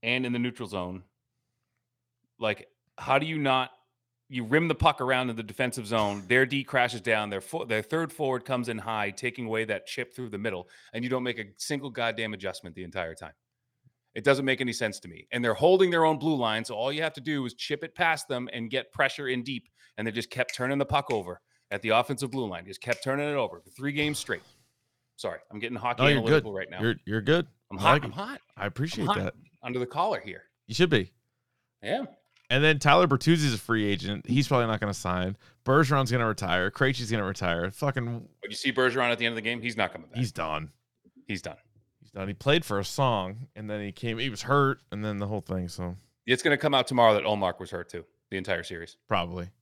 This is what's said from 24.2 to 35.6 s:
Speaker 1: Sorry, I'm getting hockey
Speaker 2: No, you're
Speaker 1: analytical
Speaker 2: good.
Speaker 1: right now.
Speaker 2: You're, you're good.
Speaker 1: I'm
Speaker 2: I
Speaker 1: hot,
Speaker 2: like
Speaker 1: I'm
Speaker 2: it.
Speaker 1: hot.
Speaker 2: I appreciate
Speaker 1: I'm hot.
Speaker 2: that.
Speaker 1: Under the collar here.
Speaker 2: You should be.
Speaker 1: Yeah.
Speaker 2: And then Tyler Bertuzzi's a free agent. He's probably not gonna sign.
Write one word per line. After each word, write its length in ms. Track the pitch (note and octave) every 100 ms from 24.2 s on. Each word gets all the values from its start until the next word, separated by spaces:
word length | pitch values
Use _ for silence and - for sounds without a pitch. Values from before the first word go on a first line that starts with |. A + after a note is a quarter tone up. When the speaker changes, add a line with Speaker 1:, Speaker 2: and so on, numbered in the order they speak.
| - G2 - _ _ _ _ _ _ _
Speaker 1:
Sorry, 240 | G2 E2 _
I'm 60 | G#2+
getting 180 | A#2 A#2+
hockey 280 | A#2+ A#2+
Speaker 2:
No, 60 | C3+
you're 100 | C#3+
Speaker 1:
analytical 320 | A2+ D3+ A2+
Speaker 2:
good. 60 | G2
Speaker 1:
right 100 | F#2+
now. 120 | F2
Speaker 2:
You're, 140 | A2+ A2+ -
you're 160 | A2
good. 260 | G2+ E3 E3+ _ _
Speaker 1:
I'm 80 | G2
Speaker 2:
I 20 |
Speaker 1:
hot, 100 | B2+
Speaker 2:
like 100 | D3+
Speaker 1:
I'm 80 | C#3
Speaker 2:
it. 20 |
Speaker 1:
hot. 280 | - G#3 C4+ _ -
Speaker 2:
I 100 | G2+
appreciate 420 | - D#3 G3 F3
Speaker 1:
I'm 60 | G3
hot. 80 |
Speaker 2:
that. 100 | F#2+ - _ _
Speaker 1:
Under 160 | B2 B2
the 80 | B2
collar 320 | C#3+ G3 F#3+
here. 200 | - E2+ - _ _
Speaker 2:
You 80 | A2
should 160 | F3
be. 200 | C#3 F#2 _ _ _ _ _ _ _
Speaker 1:
Yeah. 240 | G2+ G#3+ C4+ - _ _ _
Speaker 2:
And 140 | B2+
then 160 | D3+ D3+
Tyler 280 | D3 D#3 F3+
Bertuzzi's 460 | C3 - E3+ D3+
a 40 | A2
free 280 | - A2+ G#2
agent. 400 | G2+ F#2 G2+ -
He's 180 | B2+ C#3
probably 200 | C3 A#2
not 120 | G#2+
gonna 140 | G#2
sign. 420 | G2 F2+ F2+ F#2 G2 _ _